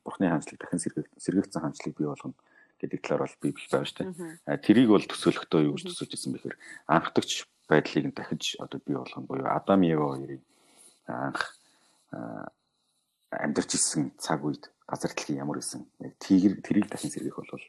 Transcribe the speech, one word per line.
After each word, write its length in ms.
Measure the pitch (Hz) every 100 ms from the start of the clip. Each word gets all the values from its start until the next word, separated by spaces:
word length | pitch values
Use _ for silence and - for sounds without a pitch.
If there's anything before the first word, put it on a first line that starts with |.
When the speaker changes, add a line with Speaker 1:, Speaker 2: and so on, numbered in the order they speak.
Speaker 1:
Бурхны 260 | - - -
хаанчлал 300 | 78 - -
дахин 220 | - 87
сэргээг-, 320 | - - 76 -
сэргээгдсэн 440 | - 90 - -
хаанчлалыг 340 | 76 - - -
бий 120 | 76
болгоно 260 | - - - _ _ _ -
гэдэг 180 | - -
талаар 220 | - 73 69
бол 120 | -
Библи 240 | - - -
байгаа 180 | 135 143
шүү 100 | -
дээ. 100 | 190
Speaker 2:
Мгм. 200 | 175 165 165 -
Speaker 1:
А, 120 | 73
тэрийг 320 | - - 110
бол 160 | 98 -
төсөөлөхдөө 560 | - 85 - - 82 76
юу 80 | 143
гэж 80 |
Speaker 2:
Мгм. 60 | 185
Speaker 1:
төсөөлж 220 | 175 -
ирсэн 200 | - -
бэхээр 220 | 127 - - - - -
анхдагч 440 | 82 - - - - - _ -
байдлыг 380 | 78 - 78 69
нь 100 | -
дахиж 280 | - 80 - -
одоо 200 | - 135
бий 120 | - 135
болгоно 300 | 127 - 135
буюу 200 | 131 135
Адам, 340 | 156 - 98
Ева 220 | 87 78 71 67
хоёрын 280 | 67 67 _ _ _ _ - _ -
анх, 340 | 60 67 - - - _ _ _ _ -
а, 360 | - 58 53 50 _ _ _ _ _ _ _ -
амьдарч 440 | - - - - -
ирсэн 380 | - 80 - -
цаг 240 | - 73 73
үед 260 | 69 - _ -
газар 240 | - -
дэлхий 240 | - - 69
ямар 220 | 71 71
байсан, 240 | - - - -
яг 160 | - -
тэрийг, 460 | - 95 98 - -
тэрийг 220 | 101 -
дахин 220 | - -
сэргээх 240 | - - -
болвол 280 | - -